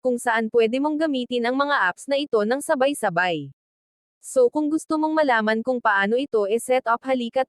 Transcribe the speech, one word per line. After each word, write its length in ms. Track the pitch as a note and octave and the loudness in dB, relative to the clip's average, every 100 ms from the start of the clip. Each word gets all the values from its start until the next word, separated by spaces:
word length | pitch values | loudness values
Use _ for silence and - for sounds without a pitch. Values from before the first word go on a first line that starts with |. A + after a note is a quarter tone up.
Kung 160 | B3+ A#3+ | -2 -2
saan 320 | - A3+ A3 | 0 -2 0
pwede 320 | A#3+ A3+ B3+ | 2 2 0
mong 160 | D4 D4+ | -2 0
gamitin 480 | D#4+ C4+ A#3+ B3 | -2 -2 -4 -2
ang 80 | A#3 | -2
mga 400 | C4 C#4+ C#4 F#3+ | 0 0 2 0
apps 160 | F3 - | -2 -4
na 80 | C#4 | -4
ito 240 | D4 A3 | 0 0
ng 240 | G#3 C4+ | 0 -2
sabay-sabay. 880 | - D4+ C4+ D4 G#3 E3+ F3+ E3 C#3+ - _ _ _ _ _ _ | -2 0 0 0 -2 0 -2 -2 -8 -16 _ _ _ _ _ _
So 240 | - C4 A#3+ | -4 2 2
kung 240 | D4+ D4+ | 2 -2
gusto 240 | D#4 - D#4 | -2 -2 -2
mong 160 | D#4 | 0
malaman 480 | D#4 D4 A#3 G#3+ A3 | 2 2 2 2 -2
kung 240 | A3+ B3+ | -2 -2
paano 320 | A3+ G3 G3 A#3 | 0 2 2 0
ito 320 | C#4+ A3 G3+ | 0 0 0
i-set 400 | A3+ - B3+ A3+ | -2 0 0 0
up, 160 | A#3 | -2
halika't 400 | C4 C4 A#3 C4 | 0 -2 -2 -2